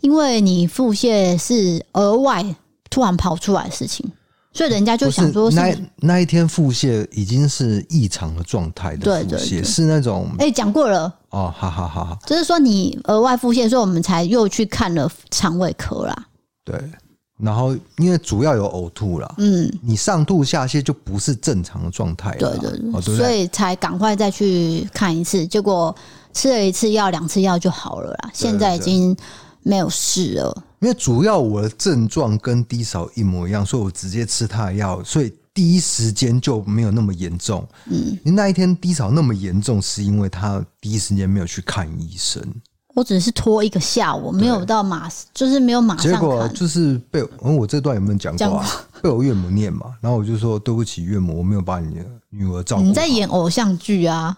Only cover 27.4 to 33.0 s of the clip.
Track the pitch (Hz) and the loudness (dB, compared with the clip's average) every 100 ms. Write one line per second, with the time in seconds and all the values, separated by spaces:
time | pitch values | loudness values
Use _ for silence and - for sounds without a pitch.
27.4 | 190 175 185 - - - - - - - | 2 2 0 -4 -8 -10 -10 -10 -12 -6
28.4 | 233 208 202 175 175 185 180 190 - - | -2 0 0 0 0 2 2 0 -6 -20
29.4 | - _ - 196 160 - - - 165 - | -20 _ 0 0 0 -2 -2 -2 -2 -2
30.4 | 65 - - _ 226 247 - 120 196 202 | -4 -6 -14 _ -2 0 0 2 4 2
31.4 | 120 104 104 - - 139 113 - 131 107 | 2 0 -2 -2 0 2 0 0 0 0
32.4 | - 120 117 120 113 90 | 0 -2 0 -4 -4 -6